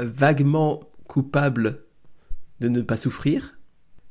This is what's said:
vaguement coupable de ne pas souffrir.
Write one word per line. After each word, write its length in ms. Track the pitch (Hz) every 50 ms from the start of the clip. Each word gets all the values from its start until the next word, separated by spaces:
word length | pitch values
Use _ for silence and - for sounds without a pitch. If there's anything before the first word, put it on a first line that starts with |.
| 120
vaguement 800 | 117 117 135 139 151 151 135 139 143 151 156 156 151 - - - - - - -
coupable 760 | - - 143 131 139 - 143 143 139 120 117 113 107 - - - _ _ - - - - - - - - - - - - -
de 80 | 120 120
ne 120 | 120 120
pas 160 | 110 - 113
souffrir. 580 | - - 123 - - - 143 160 269 - - - - - - _ - - - - - - -